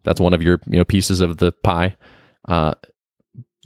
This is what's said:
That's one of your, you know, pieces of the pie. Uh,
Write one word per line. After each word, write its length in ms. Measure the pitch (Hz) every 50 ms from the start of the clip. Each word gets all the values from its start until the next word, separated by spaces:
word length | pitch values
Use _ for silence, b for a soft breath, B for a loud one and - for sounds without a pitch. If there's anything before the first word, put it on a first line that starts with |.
That's 180 | - - - -
one 140 | 90 87 90
of 80 | 82
your, 180 | 82 87 90 - -
you 140 | - - 87
know, 40 | 87
pieces 380 | - - 95 90 - 95 90
of 160 | 92 85 85
the 140 | - 90 87
pie. 440 | - _ - 101 87 85 90 95 - b b b b b b b b b b -
Uh, 240 | 87 82 78 78 - _ - _ _ _ _ _ _ _ _ _ _ 127 - _ _ _ _